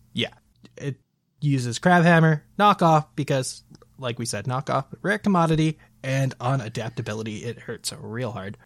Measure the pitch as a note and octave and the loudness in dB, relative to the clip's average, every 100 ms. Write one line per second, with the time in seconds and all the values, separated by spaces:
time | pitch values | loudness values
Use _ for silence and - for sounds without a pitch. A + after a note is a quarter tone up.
0 | _ - A2+ - _ _ - - C#3+ C3 | _ -6 -6 -8 _ _ -20 -12 -10 -12
1 | _ _ _ _ D3 C#3 A#2+ A2+ F#3 F3 | _ _ _ _ -2 0 -2 -2 4 6
2 | E3 E3 D#3+ D3+ - - G#3 G3 E3+ D#3 | 6 6 6 2 -4 2 2 4 4 4
3 | D3 - C#3+ C#3 B2 - _ - _ - | 2 -6 -2 -2 -2 -10 _ -20 _ -10
4 | B2+ A#2 A#2 G#2 G2+ B2+ - C3 - - | -10 -6 -6 -6 -4 -6 -2 -4 -4 -8
5 | F3 G#3 - F#3 E3 D#3+ D#3 D#3 _ _ | -4 -2 2 2 4 2 0 -2 _ _
6 | C3 C3+ C3 - B2 C3+ A2+ A#2 A2 A#2+ | -4 0 -2 -2 -2 -2 -4 -8 -8 -8
7 | A#2 G#2+ A2 G#2 - D#3+ - A#2 - - | -8 -6 -8 -8 -10 -12 -12 -10 -10 -12
8 | - A2+ B2 G2+ F#2+ G#2 | -12 -8 -8 -8 -12 -14